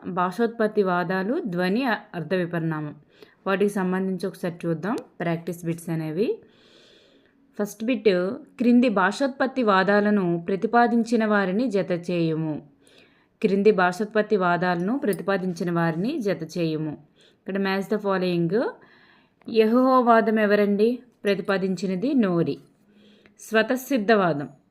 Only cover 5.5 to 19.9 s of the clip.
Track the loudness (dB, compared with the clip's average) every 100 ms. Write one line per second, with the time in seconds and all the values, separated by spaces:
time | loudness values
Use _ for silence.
5.5 | -8 -6 -6 -6 -6 -4 -2 -2 -4 -12
6.5 | _ _ -20 -20 _ _ _ _ _ _
7.5 | -8 -8 -6 -4 0 2 2 0 -6 -12
8.5 | -2 4 4 4 4 0 0 -2 0 -2
9.5 | 0 2 4 4 2 4 2 2 -2 -2
10.5 | -4 2 4 4 2 2 0 2 2 0
11.5 | 0 0 0 -2 -4 -2 0 0 0 -4
12.5 | -6 -10 _ _ -20 _ _ _ _ 0
13.5 | 4 4 4 2 0 -2 -2 0 0 2
14.5 | 2 0 0 -2 -2 -2 -2 -2 -2 -2
15.5 | -4 -2 0 0 0 -4 -2 -4 -4 -6
16.5 | -4 -2 -2 -6 -8 -16 _ _ _ -8
17.5 | -4 -2 -2 -2 -2 0 0 0 0 0
18.5 | 0 -2 -6 -18 _ _ _ _ _ -2
19.5 | 2 4 4 4